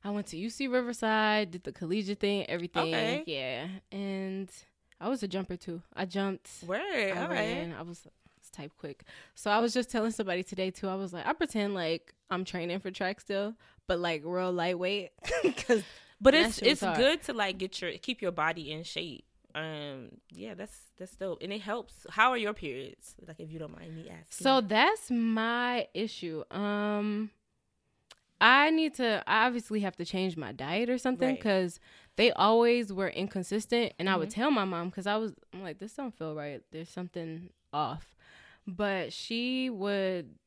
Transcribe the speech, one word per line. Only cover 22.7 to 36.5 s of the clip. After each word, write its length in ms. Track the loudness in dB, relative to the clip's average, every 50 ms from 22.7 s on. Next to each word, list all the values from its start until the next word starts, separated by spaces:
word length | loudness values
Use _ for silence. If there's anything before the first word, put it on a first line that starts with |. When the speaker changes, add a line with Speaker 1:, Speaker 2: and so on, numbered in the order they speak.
| -8 -8 -10 -12 -14 _ -18 -20 -18 -18 -18
Speaker 2:
Like, 140 | -18 -14 -14
if 100 | -12 -12
you 80 | -10 -10
don't 120 | -10 -12 -12
mind 180 | -16 -14 -14 -14
me 140 | -14 -14 -14
asking. 340 | -16 -18 -16 -12 -10 2 4
Speaker 1:
So 160 | 6 6 6
that's 480 | 4 4 6 6 6 6 6 2 -2 -2
my 800 | 0 2 2 2 2 2 2 0 0 0 0 0 0 -2 -4 -4 _
issue. 500 | -4 -4 -4 -4 -6 -6 -6 -6 -6 -8 _
Um, 800 | -4 -2 -2 0 0 0 0 0 0 0 0 0 0 -2 -4 -6 _ _ _ _ _ _ _ _ _ _ _ _ _ _ _ _ -20 _ _ _ _ _
I 300 | 8 10 10 10 8 6
need 240 | 6 4 2 0 0
to, 280 | 0 0 2 2 0 2
I 220 | 2 4 4 4
obviously 320 | 4 2 -2 -4 -2 -2 -2
have 160 | -2 -2 -4
to 80 | -6 -8
change 320 | -4 -2 0 0 0 -2
my 140 | -4 -6 -6
diet 380 | -6 -6 -4 -2 0 0 2 2
or 80 | 0 0
something 300 | 0 0 0 2 2 0
Speaker 2:
Right. 100 | 0 0
Speaker 1:
'cause 380 | 2 2 4 4 2 0 -4 -8 -20 -20 -20 -20 -20 _ _
they 140 | 4 4 4 6
always 600 | 6 6 6 8 8 6 6 6 4 2 -2 -2
were 160 | -2 -2 -2
inconsistent. 840 | 0 -2 -4 -4 -4 -6 -4 -2 -4 -4 -2 2 2 2 2 0 -2
And 120 | _ 0 2
I 60 | 2
would 140 | 2 2 -2
Speaker 2:
Mm-hmm. 100 | -2 0
Speaker 1:
tell 100 | 2 4
my 140 | 4 4 2
mom 260 | 0 0 -2 -4 -4
'cause 160 | -6 -4 -2
I 80 | 0 0
was, 160 | 0 0 -4 -6 -10 -18 _ -14
I'm 100 | -12 -10
like, 160 | -10 -10 -10
"This 140 | -12 -12 -10
don't 180 | -8 -8 -8 -8
feel 200 | _ -8 -8 -6
right. 260 | -6 -8 -8